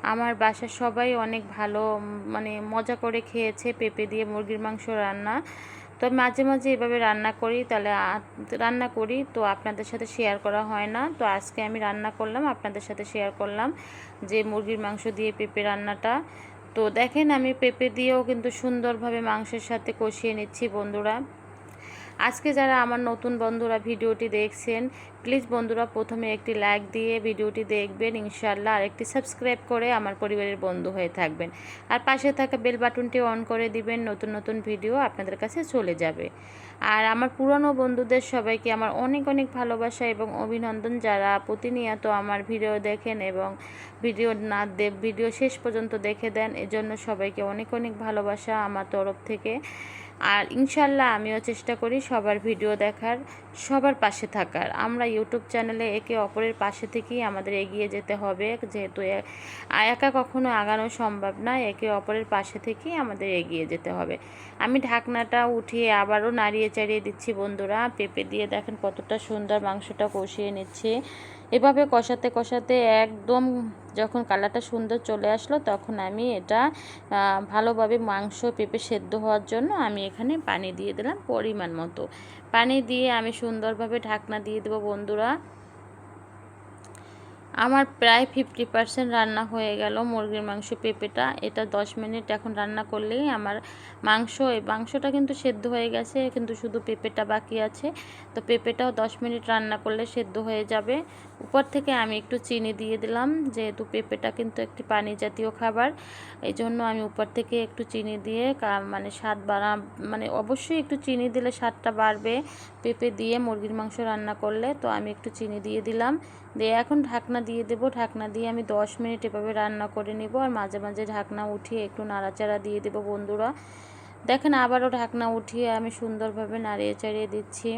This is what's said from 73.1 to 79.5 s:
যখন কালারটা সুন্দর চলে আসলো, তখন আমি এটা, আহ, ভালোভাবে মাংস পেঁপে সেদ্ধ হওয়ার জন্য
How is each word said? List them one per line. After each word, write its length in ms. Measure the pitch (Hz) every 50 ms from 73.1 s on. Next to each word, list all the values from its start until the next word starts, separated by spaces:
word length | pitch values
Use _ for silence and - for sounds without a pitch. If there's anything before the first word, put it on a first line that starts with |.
| 220 214 202 202 247 254 254 254 254 247 240 220 208 - - - -
যখন 260 | 196 214 214 - 240 233
কালারটা 380 | - 196 196 196 208 202 233
সুন্দর 360 | 233 - - 233 226 220 226 240
চলে 300 | 233 - 220 208 202 208
আসলো, 240 | 214 220 - - 277 302 285
তখন 300 | - 202 196 - - 226 208
আমি 260 | 190 190 196 214 233 247 233
এটা, 280 | 196 180 - 208 220 254
আহ, 760 | 302 320 - - - - - - - - 202 196 196 196 196 202
ভালোভাবে 520 | 196 202 214 220 233 233 220 226 214 226 240
মাংস 380 | 226 220 202 196 202 208 202 - - 240 233
পেঁপে 240 | - 214 202 - 226
সেদ্ধ 320 | - - 233 202 190 180 196
হওয়ার 280 | 220 214 220 214 214 202
জন্য 240 | 202